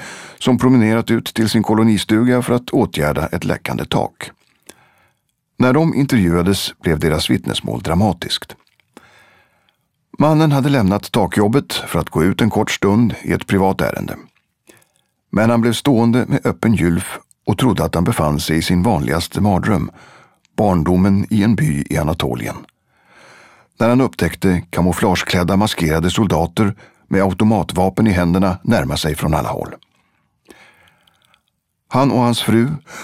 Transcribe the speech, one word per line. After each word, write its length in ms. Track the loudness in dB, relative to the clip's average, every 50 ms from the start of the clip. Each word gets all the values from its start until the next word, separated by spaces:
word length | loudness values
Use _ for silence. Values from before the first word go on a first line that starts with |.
| -14 -18 -18 -18 -20 -20 -16 -4
som 200 | 0 0 0 2
promenerat 520 | 4 4 4 4 4 4 2 0 0 0
ut 240 | -2 -2 -2 -4 -2
till 140 | -2 -2 0
sin 140 | 0 0
kolonistuga 800 | 2 2 2 4 4 4 2 0 0 0 2 2 2 2 2 0
för 120 | 0 0 -2
att 160 | -2 -2 -2
åtgärda 560 | 0 0 0 0 -2 -2 -2 -2 -2 -2 -4
ett 180 | -4 -6 -6 -4
läckande 400 | -4 -6 -6 -6 -8 -6 -6 -6
tak. 460 | -4 -2 -4 -4 -4 -8 _ -20 -20 -20 _ _ _ _ _ _ -20 -20 _ _ _ _ _ _ _ _ _ _ _ _ _ _ _ _ 0
När 140 | 2 2
de 220 | 4 2 2 2 0
intervjuades 800 | 0 0 2 2 2 4 4 2 2 2 2 0 0 -4 -8 -12 _
blev 160 | -2 -2 0 0
deras 320 | 0 0 0 0 0 -2
vittnesmål 520 | -2 -2 -2 -6 -6 -6 -6 -6 -8 -6
dramatiskt. 720 | -4 -2 0 2 2 0 0 -4 -6 -8 -8 -10 -10 -16 -20 -20 _ _ _ _ _ _ _ -20 -20 _ _ _ _ _ _ _ _ _ _ _ _ _ _ _ _ _ _ _ _ _ -2 0
Mannen 340 | 2 4 4 4 4 4
hade 160 | 2 2 2 2
lämnat 440 | 2 2 4 2 2 0 -2 -2
takjobbet 600 | 0 0 0 2 2 2 2 2 2 0 -2 -2
för 260 | -8 -8 -8 -4 -4 -4
att 120 | -4 -2
gå 140 | 0 0 2
ut 160 | 2 2 2
en 100 | 0 0
kort 200 | 2 0 -2 -2
stund 440 | -2 0 0 2 4 4 2 2 -2 -4
i 100 | -4 -4
ett 140 | -4 -4 0
privat 340 | 0 2 2 2 2 0 -2
ärende. 360 | -4 -4 -4 -6 -8 -8 -10 -14 -16 _ _ _ _ _ _ _ _ -20 _ _ _ _ _ _ _ _ _ _ _ _
Men 200 | -2 0 2 2
han 100 | 2 2
blev 120 | 2 0
stående 540 | 0 0 0 2 2 4 2 2 2 0 0 0
med 180 | -2 -2 -2
öppen 280 | -2 -2 0 0 0 2
gylf 440 | 2 2 0 0 -2 -4 -8 -14 -16 -18 _ _ _ _
och 120 | -4 -2 0
trodde 260 | 0 0 0 0 -2
att 100 | -2 0
han 100 | 0 0
befann 360 | 0 0 0 0 0 0 -2
sig 180 | -2 -2 -2 -2
i 40 |
sin 200 | 0 0 0 0
vanligaste 580 | 2 2 0 0 0 -2 -2 -2 -4 -4 -4 -2
mardröm, 500 | 0 0 0 0 0 0 -2 -2 -2 -6 -10 -18 -20 -20 -20 -20 -20 _ _ _ _ _ _
barndomen 720 | 0 0 2 2 2 2 2 2 2 2 2 2 0 -2 -2
i 120 | 0 2
en 120 | 2 2 2
by 300 | 0 0 -2 -2 -4 -4 -4
i 80 | -4 -2
Anatolien. 580 | -2 -2 -2 -2 -4 -6 -6 -6 -8 -10 -10 -12 -16 _ _ _ _ _ _ _ _ _ _ -20 -20 -20 -20 -20 -20 -20 _ _ _ _ _ -2
När 100 | 2 2
han 120 | 4 2
upptäckte 640 | 2 0 0 -2 -2 -2 -2 -2 0 0 0 0 -2 -4
kamouflageklädda 840 | -2 0 0 0 0 0 0 0 0 0 -2 -2 -2 0 0 0 2
maskerade 540 | 0 0 -2 -2 -2 -2 0 0 0 0 -2
soldater 640 | 0 0 0 0 0 0 -2 -2 -2 -2 -2 -2 -2 -6 -16 -20 _ _ _ _
med 140 | -2 0
automatvapen 840 | 0 0 0 0 0 2 2 0 -2 -2 -2 -2 -2 0 0 0 0
i 40 | 2
händerna 480 | 2 2 2 2 2 2 0 0 -2 -4
närma 340 | -2 0 0 0 0 -2 -4
sig 180 | -4 -4 -4 -4
från 200 | -2 -2 -2 0
alla 140 | -2 -2 -4
håll. 260 | -6 -8 -10 -12 -14 -20 _ _ _ _ _ _ _ _ _ _ _ _ _ _ -20 -20 -20 -20 _ _ _ _ _ _ _ _ _ _ _ _ _ _ _ _ _ _ _ _ _ _ _ _
Han 240 | 0 2 2 2
och 80 | 2 2
hans 220 | 2 2 0 0
fru 260 | 0 2 2 2 2 0 -2 -8 -12 -18 -20 -20